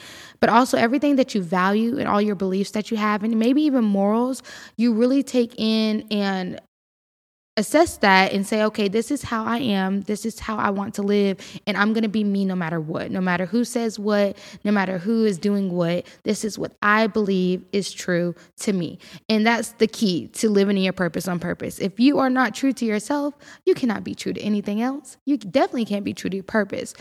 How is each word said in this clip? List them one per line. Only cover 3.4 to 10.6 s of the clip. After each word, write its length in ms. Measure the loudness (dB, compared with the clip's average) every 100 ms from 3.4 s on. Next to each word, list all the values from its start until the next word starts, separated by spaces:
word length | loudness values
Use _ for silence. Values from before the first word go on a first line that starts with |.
| 2 4
even 200 | 2 2
morals, 580 | 2 2 2 2 0 -4 -10 -20 -14 0
you 180 | 2
really 280 | 4 4 2
take 320 | 2 0 0 -2
in 480 | 0 2 2 0 -2
and 500 | -2 0 -2 -4 -8 -14 _ _ _ _ _ _ _ _ -4
assess 380 | 2 4 4 2
that 340 | 4 6 6
and 120 | 0 0
say, 160 | 0
"Okay, 260 | 0 0 0
this 200 | 0 -2
is 140 | -4
how 220 | -4 -4 -2
I 140 | -2
am. 420 | 0 0 0 -2
This 240 | -2 -4 -4
is 140 | -6
how 180 | -6
I 140 | -2